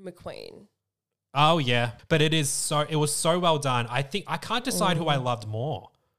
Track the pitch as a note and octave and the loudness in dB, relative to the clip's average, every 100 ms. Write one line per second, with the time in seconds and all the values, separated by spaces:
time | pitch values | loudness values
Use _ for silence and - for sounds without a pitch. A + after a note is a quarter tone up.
0 | F#3+ F3+ E3+ A1 G1+ - G#3 _ _ _ | -18 -16 -16 -14 -16 -20 -20 _ _ _
1 | _ _ _ C#3 D3+ E3+ B2 A#2+ A#2 - | _ _ _ 2 4 4 2 2 0 -4
2 | - D#3+ D#3 D#3+ C#3 - - D3 D3+ D#3 | 0 2 4 2 0 -2 -2 -2 0 0
3 | D3 - E3 F3+ F3 D3+ C#3 B2 A2+ B2+ | 0 0 2 2 2 2 2 0 0 -2
4 | C#3 G3+ - D#3 - A#3 C4+ G3+ G3 D#3+ | -4 -6 -6 -8 -4 -4 -2 0 0 0
5 | D#3 C#3 B2 A#2 G#2+ A2 C#3+ A2 - _ | 2 0 0 -4 -4 -6 -6 -6 -12 _
6 | _ | _